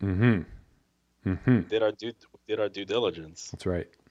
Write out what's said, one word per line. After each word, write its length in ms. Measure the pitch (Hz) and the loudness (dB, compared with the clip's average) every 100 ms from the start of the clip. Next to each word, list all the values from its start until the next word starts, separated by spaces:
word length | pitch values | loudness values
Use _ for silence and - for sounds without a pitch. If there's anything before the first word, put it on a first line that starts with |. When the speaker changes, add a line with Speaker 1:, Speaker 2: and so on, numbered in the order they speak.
Speaker 1:
Mm-hmm. 1300 | 98 92 120 104 78 - - _ _ _ _ _ - | -2 4 4 4 0 -12 -20 _ _ _ _ _ -4
Mm-hmm. 300 | 90 - 120 - | 0 4 4 2
Speaker 2:
Did 160 | 110 | 0
our 80 | 107 | 0
due, 220 | 104 113 - _ - - | 0 -8 -12 _ -20 -6
did 120 | 107 | -4
our 100 | 104 | -2
due 160 | 98 95 | -4 -4
diligence. 640 | 110 110 85 78 85 - | 0 0 -2 -10 -16 -14
Speaker 1:
That's 160 | - 95 | -8 -4
right. 200 | 87 - _ _ | -4 -4 _ _